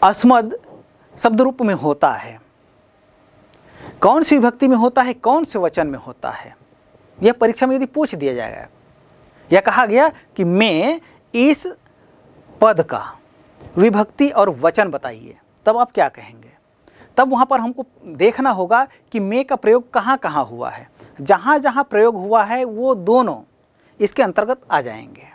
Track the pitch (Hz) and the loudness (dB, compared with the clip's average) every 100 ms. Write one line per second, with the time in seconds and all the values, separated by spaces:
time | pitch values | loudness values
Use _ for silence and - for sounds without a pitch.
0 | 185 202 247 247 220 466 - - _ _ | 2 4 4 4 2 -10 -16 -20 _ _
1 | _ - 240 220 254 262 233 175 151 143 | _ -2 -2 2 0 0 -4 -2 -2 0
2 | 151 110 117 113 _ _ _ _ _ _ | 0 -2 -10 -20 _ _ _ _ _ _
3 | _ _ _ _ _ _ _ - - - | _ _ _ _ _ _ _ -20 -20 0
4 | 190 269 320 294 233 240 269 254 240 247 | 2 2 4 4 2 2 2 2 2 0
5 | 247 247 220 277 330 220 170 165 156 135 | -2 -2 0 0 0 -4 -4 -2 -6 -6
6 | 120 123 127 117 - - _ _ _ _ | -14 -12 -12 -12 -18 -20 _ _ _ _
7 | _ - 196 240 226 220 262 262 262 - | _ -2 0 2 0 0 -2 -2 -4 -4
8 | 302 170 143 123 110 113 117 _ _ _ | -4 -2 -6 -4 -8 -12 -20 _ _ _
9 | _ _ _ _ - 180 196 214 247 226 | _ _ _ _ 2 2 4 2 2 4
10 | 302 - _ - 175 180 220 160 214 330 | 2 0 _ -6 -2 2 2 2 -2 -4
11 | - _ _ 233 262 302 370 - _ _ | -8 _ _ 0 2 0 -4 -14 _ _
12 | _ _ _ _ _ - 220 185 156 110 | _ _ _ _ _ 0 2 2 -2 -4
13 | - - _ _ _ _ - - 214 208 | -10 -18 _ _ _ _ -12 0 2 2
14 | 208 - 285 - 202 139 156 170 202 143 | -4 0 0 2 0 2 -2 0 -2 -2
15 | 131 113 120 - _ _ - 226 240 - | -10 -14 -20 -20 _ _ -2 0 0 0
16 | 147 - 110 117 - _ _ _ _ _ | -2 -2 -20 -20 -20 _ _ _ _ _
17 | - - 262 254 262 262 226 254 254 _ | -10 0 0 2 0 0 -4 -10 -14 _
18 | - 151 196 226 269 202 180 233 262 _ | -20 0 0 0 -2 -2 0 0 0 _
19 | _ 226 196 226 262 247 208 233 240 240 | _ -8 -4 -4 -4 -4 0 0 0 -6
20 | 214 269 170 151 117 117 123 - - _ | -2 -4 -2 -4 -6 -8 -12 -12 -20 _
21 | - - 139 190 202 302 277 247 277 208 | -20 -18 0 0 2 0 0 -2 -2 2
22 | 226 220 190 220 202 240 254 214 254 247 | 2 0 -2 0 0 -2 -6 -4 -4 -2
23 | 175 240 233 123 - _ _ _ _ _ | 2 2 2 -4 -14 _ _ _ _ _
24 | 208 - 226 175 208 254 _ 165 123 110 | -4 0 0 0 -2 -4 _ -4 -4 -14
25 | 113 - - | -20 -20 -20